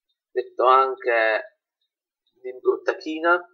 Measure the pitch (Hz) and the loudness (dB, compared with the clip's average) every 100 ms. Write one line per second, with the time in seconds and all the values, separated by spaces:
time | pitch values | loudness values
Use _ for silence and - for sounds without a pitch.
0 | _ _ _ 127 123 - 120 131 131 127 | _ _ _ -8 -6 0 4 4 2 -2
1 | 123 113 110 107 - _ _ _ _ _ | -2 0 0 -2 -6 _ _ _ _ _
2 | _ _ _ _ 127 127 - - - - | _ _ _ _ -16 -4 -2 -2 -4 -6
3 | 156 156 170 180 - | -8 -4 0 0 -2